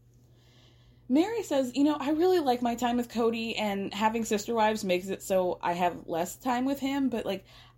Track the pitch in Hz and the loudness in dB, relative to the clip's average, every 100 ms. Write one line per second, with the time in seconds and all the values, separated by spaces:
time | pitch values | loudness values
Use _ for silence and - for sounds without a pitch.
0 | _ _ _ _ _ _ - _ _ _ | _ _ _ _ _ _ -20 _ _ _
1 | - 262 381 466 - 277 254 262 285 294 | 0 2 2 0 -2 0 0 2 2 2
2 | 269 311 359 370 277 247 240 233 247 240 | 0 2 4 4 4 2 0 0 0 0
3 | 240 226 233 226 226 - 214 196 196 196 | -2 0 0 0 -4 -2 -2 -2 -4 0
4 | 220 226 220 208 208 233 214 220 196 180 | 0 0 0 -2 0 0 2 2 0 -2
5 | 190 190 - 190 180 - - 175 180 175 | -2 -8 -2 0 0 -2 -2 0 0 0
6 | - 165 185 - 262 247 262 277 269 277 | -4 -4 -4 -6 -4 -2 0 -2 -2 0
7 | 269 226 - 190 - - - | 0 -2 -4 -6 -8 -20 -20